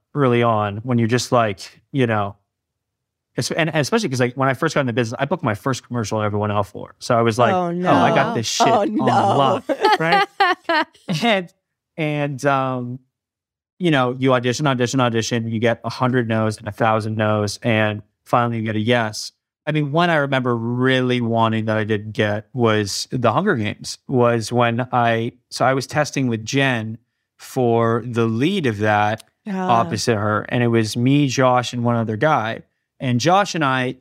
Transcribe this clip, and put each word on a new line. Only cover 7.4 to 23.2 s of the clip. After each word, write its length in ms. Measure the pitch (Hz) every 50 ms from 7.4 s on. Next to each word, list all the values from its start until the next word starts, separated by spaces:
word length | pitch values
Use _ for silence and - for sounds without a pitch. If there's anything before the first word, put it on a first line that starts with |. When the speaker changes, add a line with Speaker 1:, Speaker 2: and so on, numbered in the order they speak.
| 120 - 190
Speaker 2:
Oh, 140 | 180 175 175
Speaker 1:
"Oh, 0 |
I 420 | 175 175 180 175 - 175 - - 165
got 140 | - - 233
Speaker 3:
no. 40 | 233
Speaker 1:
this 100 | 117 110
shit 220 | - - - 196
Speaker 2:
Oh, 140 | - 226 214
Speaker 1:
on 120 | 202 - 214
Speaker 2:
no. 100 | - -
Speaker 1:
lock," 580 | 127 120 - - - - 143 135 131 - 254 -
Speaker 3:
<laughs> 320 | - 277 - - 427 427 -
Speaker 1:
right? 280 | 320 - - 392 403 - _ - 403 359 370 - _ - 330 302 320 - _ _ _ - 180 147 -
And, 280 | 233 214 190 180 165 _ _ _ _ _ _ _ _ _
and, 480 | - 156 151 147 147 143 143 143 120 143
um, 540 | 143 139 135 131 131 127 127 123 123 123 127 _ _ _ _ _ _ _ _ _ _ _ _ _ _ _ -
you 100 | 185 170
know, 240 | 151 135 127 123 131
you 160 | 135 131 135 127
audition, 340 | 127 120 127 117 143 151
audition, 320 | 143 131 123 123 117 - 135
audition, 480 | 123 120 113 113 110 - 123 117 113 113
you 100 | 113 107
get 220 | 117 117 117 - -
a 60 | 117
hundred 380 | - - 131 127 123 127 117
no's 300 | 110 113 110 110 110 107 -
and 80 | 123
a 40 | 104
thousand 460 | 104 - 117 110 110 110 104 110 110
no's, 400 | 110 107 107 107 107 104 101 - - -
and 400 | 123 110 110 110 107 104 101 - _ _ _ _
finally 340 | - - 123 120 117 117 113
you 40 | 110
get 120 | 113 107
a 40 | 107
yes. 520 | 107 120 120 120 113 107 107 - - - - _ _ _ _ _ -
I 60 | 151
mean, 200 | 151 156 147 139
one 180 | 139 165 175 175
I 60 | 165
remember 380 | 151 143 139 139 131 123 127 120
really 640 | 117 113 117 123 123 127 131 131 127 127 123 123 123
wanting 440 | 117 113 113 113 113 110 110 110 107
that 120 | 113 110
I 80 | 110 107
didn't 260 | 104 110 104 107 107
get 380 | 104 113 107 104 104 107 - _ -
was 540 | 127 117 110 107 107 104 101 - - - -
The 200 | - 127